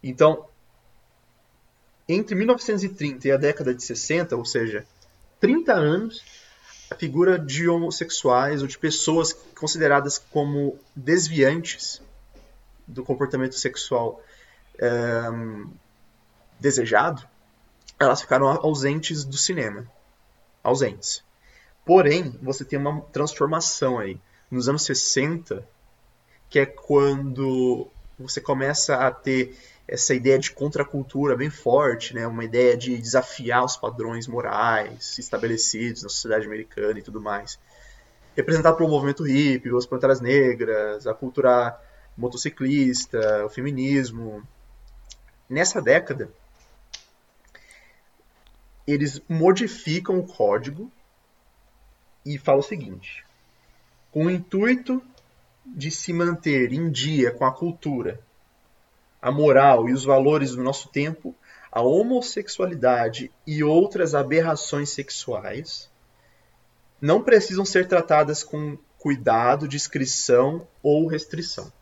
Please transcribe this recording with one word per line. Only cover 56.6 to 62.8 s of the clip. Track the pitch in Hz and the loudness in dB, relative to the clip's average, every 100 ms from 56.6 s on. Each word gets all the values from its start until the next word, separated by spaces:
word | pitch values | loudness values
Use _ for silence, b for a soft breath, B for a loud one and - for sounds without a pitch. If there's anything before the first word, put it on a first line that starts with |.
| 123 | 2
em | 135 170 | 0 -2
dia | 135 139 156 120 | -2 -2 2 2
com | 120 | 2
a | 131 | 0
cultura, | 131 170 165 151 135 90 - _ _ _ _ _ _ _ _ _ _ | 0 -6 -6 -6 -4 -4 -8 _ _ _ _ _ _ _ _ _ _
a | 123 | -4
moral | 139 151 135 139 123 113 | 2 6 8 8 8 6
e | |
os | 131 | 0
valores | 131 135 135 151 139 | 4 4 6 4 0
do | 127 | -2
nosso | 127 135 - | -4 -4 -6
tempo, | - 147 160 - - B B B | -4 -4 -6 -12 -16 B B B
a | - | 0
homossexualidade | 127 156 233 254 247 - 202 - 185 170 | 2 4 2 0 -2 -8 -10 -6 -4 0